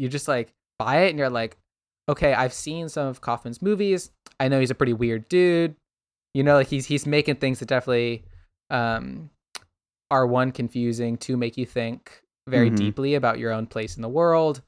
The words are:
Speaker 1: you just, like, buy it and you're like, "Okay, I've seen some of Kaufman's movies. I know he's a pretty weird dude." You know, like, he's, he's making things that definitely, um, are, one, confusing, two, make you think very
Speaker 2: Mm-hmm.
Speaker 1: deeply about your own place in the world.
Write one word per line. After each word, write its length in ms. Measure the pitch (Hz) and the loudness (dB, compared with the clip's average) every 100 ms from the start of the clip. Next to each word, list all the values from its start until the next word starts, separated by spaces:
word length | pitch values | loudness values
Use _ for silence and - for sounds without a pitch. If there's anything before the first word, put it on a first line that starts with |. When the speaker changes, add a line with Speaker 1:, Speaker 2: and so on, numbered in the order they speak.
Speaker 1:
you 40 | 131 | -6
just, 200 | 143 - | -6 -2
like, 260 | 127 113 _ _ - | -2 -4 _ _ -6
buy 240 | 113 147 | 0 4
it 80 | 185 | 4
and 80 | 151 | 2
you're 120 | 135 | -2
like, 260 | 120 113 - _ _ _ _ - | 0 -4 -8 _ _ _ _ -4
"Okay, 260 | 147 147 | 0 2
I've 180 | 123 127 | 2 0
seen 360 | - - 160 160 | -4 -10 -8 -8
some 180 | 156 139 | -4 -4
of 120 | 127 | -6
Kaufman's 400 | - 117 120 120 | -4 -4 -6 -4
movies. 480 | 190 202 202 185 - _ - - | -2 0 2 0 -4 _ -18 -2
I 100 | 131 | 0
know 120 | 135 | 2
he's 100 | 127 | 2
a 40 | 135 | 2
pretty 160 | 131 | 0
weird 360 | 113 120 113 110 | 0 -2 -4 -2
dude." 460 | 180 180 170 165 151 _ _ _ _ _ | 2 4 2 0 -4 _ _ _ _ _
You 80 | 139 | 0
know, 100 | 143 | 4
like, 140 | 143 135 | 4 4
he's, 180 | 139 127 | -2 -2
he's 200 | 143 143 | -2 2
making 300 | 147 147 131 | 0 2 0
things 220 | 135 131 | -2 -2
that 80 | 113 | -2
definitely, 580 | 127 127 120 120 117 - - _ _ - | -2 2 0 0 -4 -12 -20 _ _ -6
um, 600 | 127 117 113 127 131 156 _ _ - _ _ _ _ - | -2 -2 -2 -6 -12 -16 _ _ -20 _ _ _ _ -2
are, 160 | 135 123 | 0 2
one, 260 | 123 127 | 2 0
confusing, 640 | 127 120 123 120 117 117 117 | -2 -6 -2 -2 -2 -4 -6
two, 200 | - 127 | -4 -2
make 200 | 120 127 | -2 -4
you 100 | 123 | -6
think 560 | 123 113 117 - - _ _ - | -4 -4 -6 -14 -20 _ _ -2
very 220 | 127 113 | 2 4
Speaker 2:
Mm-hmm. 80 | 110 | 4
Speaker 1:
deeply 380 | 104 107 139 | 0 0 0
about 240 | 143 123 117 | 2 0 0
your 120 | 117 | -2
own 160 | 110 113 | -4 -4
place 300 | - 110 - | -6 -8 -8
in 60 | |
the 60 | 117 | -4
world. 540 | 143 170 165 160 131 | 0 4 4 2 -2